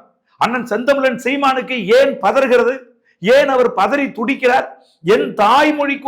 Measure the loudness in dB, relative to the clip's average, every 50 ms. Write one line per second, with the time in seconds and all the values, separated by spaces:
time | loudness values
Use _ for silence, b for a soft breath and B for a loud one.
0 | -14 _ _ _ _ _ _ -4 -4 -2 -2 -4 -6 -4 -4 -4 0 0 0 2
1 | 0 -2 -2 -2 -4 -4 -4 -2 0 -2 -2 -2 -4 -6 -6 -6 -2 2 4 4
2 | 4 2 0 -2 -2 0 2 2 2 2 4 2 2 2 -2 -4 -8 _ _ _
3 | _ _ _ _ 0 2 4 4 4 2 0 -2 -2 -4 -2 -2 -2 -2 0 -2
4 | -4 -4 -6 -6 -6 -6 -4 -2 0 0 0 0 -2 -4 -10 -20 b b b b
5 | b 0 0 0 0 -2 -2 0 2 2 4 4 2 2 0 0 -2 -4 -4 -4
6 | -4